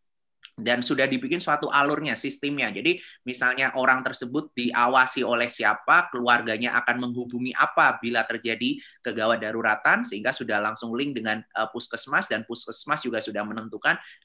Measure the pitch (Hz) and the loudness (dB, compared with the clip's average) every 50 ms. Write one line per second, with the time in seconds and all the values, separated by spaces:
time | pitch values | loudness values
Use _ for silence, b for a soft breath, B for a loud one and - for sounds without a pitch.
0 | _ _ _ _ _ _ _ _ - - - - 113 117 120 123 123 - 151 135 | _ _ _ _ _ _ _ _ -20 -20 -14 -4 0 0 0 2 0 0 2 2
1 | 135 135 135 127 127 127 160 170 - - 147 147 151 147 - 143 143 143 147 147 | 2 2 2 0 -2 -2 -4 -2 0 0 0 0 0 2 2 2 4 4 2 0
2 | 156 147 113 - - 139 139 - - 143 143 143 127 110 101 98 123 160 185 B | -2 -2 -4 -4 -4 -6 -6 -4 -4 -4 -2 -2 -2 -2 -2 0 0 0 0 B
3 | B B B B _ 123 127 - 123 123 127 131 135 131 - 131 127 131 127 131 | B B B B _ -8 -4 0 2 2 2 2 0 0 2 2 4 4 4 4
4 | 131 135 127 - 131 120 123 151 - - _ - 120 120 - - 120 123 127 131 | 2 -2 -6 -6 -6 -4 -4 -4 -4 -4 _ -2 -2 0 2 4 4 6 6 6
5 | 127 123 - 135 123 107 120 117 120 120 - - 113 104 107 - - - 151 170 | 6 4 2 0 0 2 2 2 0 0 -2 0 2 2 2 2 2 4 4 4
6 | - - - 123 120 120 120 117 113 113 110 110 120 120 - 120 - - 120 123 | 4 2 -2 0 4 4 4 4 4 0 -2 -2 -2 0 0 2 2 2 0 0
7 | 123 123 120 123 123 120 123 120 123 127 - - 147 156 - - 156 139 123 - | -2 -4 -4 -6 -6 -6 -6 -6 -6 -4 0 0 0 2 4 4 4 4 4 2
8 | - 117 120 117 113 - 117 113 - 117 113 107 120 131 147 139 B B B B | -2 0 0 0 0 0 -4 -4 -4 -4 -2 0 0 -2 -2 -4 B B B B
9 | - 120 107 113 110 110 117 113 107 107 110 117 113 110 107 - - 147 175 220 | -8 -6 -2 0 2 2 2 2 0 -2 -2 0 2 2 2 2 4 2 2 2
10 | 247 240 - 101 107 123 135 - 127 113 110 104 104 107 110 - - 117 113 120 | 0 -4 -6 -4 -2 -2 -2 -2 -2 -2 0 0 0 -2 -2 -4 -6 -6 -4 -4
11 | 143 143 135 117 110 110 107 110 113 _ - 101 110 110 - 117 - - - 113 | -2 -4 -4 -4 -2 -2 -2 -4 -6 _ -4 -4 -4 -4 -4 -6 -8 -6 -6 -8
12 | - 131 143 170 - - 113 107 113 - 117 117 - - 113 - - 147 147 151 | -4 -2 -2 -2 0 0 -2 -4 -4 -6 -8 -8 -8 -8 -10 -8 -4 -4 -4 -2
13 | - 127 113 110 107 - 104 101 107 107 107 113 110 110 104 107 - 147 170 B | -2 -2 -4 -4 -4 -4 -4 -6 -6 -6 -6 -10 -10 -10 -10 -4 -2 -2 -2 B
14 | B B B B B | B B B B B